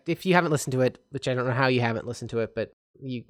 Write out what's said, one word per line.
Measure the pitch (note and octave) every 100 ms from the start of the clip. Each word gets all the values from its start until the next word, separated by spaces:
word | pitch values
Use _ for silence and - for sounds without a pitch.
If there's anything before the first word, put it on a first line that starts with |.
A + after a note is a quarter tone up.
| -
If | E3 F#3
you |
haven't | F3 E3+
listened | D3 -
to | B2+
it, | B2+ - _
which | C3+ C3+
I |
don't | B2 B2
know |
how | B2 C3
you | B2
haven't | A#2 A2+ A#2
listened | A#2 A#2
to | A#2
it, | A2
but | A2+ G#2 _ _ -
you | C3+ A#2+